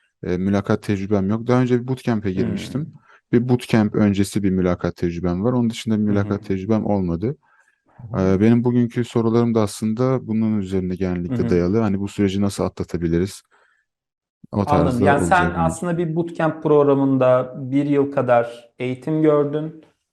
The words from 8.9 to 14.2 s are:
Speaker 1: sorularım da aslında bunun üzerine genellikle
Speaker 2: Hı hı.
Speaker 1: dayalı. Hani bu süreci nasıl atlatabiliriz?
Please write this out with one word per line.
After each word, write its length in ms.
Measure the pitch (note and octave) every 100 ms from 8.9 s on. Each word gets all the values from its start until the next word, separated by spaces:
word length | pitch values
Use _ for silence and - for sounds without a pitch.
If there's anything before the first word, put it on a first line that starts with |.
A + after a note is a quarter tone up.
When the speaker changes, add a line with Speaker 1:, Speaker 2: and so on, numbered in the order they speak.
| B2 A2+
Speaker 1:
sorularım 500 | A#2+ A2+ A#2 A#2+ A2+
da 60 |
aslında 680 | G#2 - A2 A2 B2+ B2+ G#2+
bunun 320 | A2 A2 G#2+
üzerine 360 | F#2 F#2+ F2+ F2+
genellikle 420 | F#2 F2+ F2 A#2+
Speaker 2:
Hı 60 |
hı. 60 | A#2
Speaker 1:
dayalı. 300 | F2 F2 A2
Hani 200 | G#2+ G2
bu 80 | G2+
süreci 340 | - G2 G2
nasıl 220 | G2+ -
atlatabiliriz? 760 | F#2 - F2+ E2+ E2+ E2+ F#2+ - _ _ _ _ _ _ _ _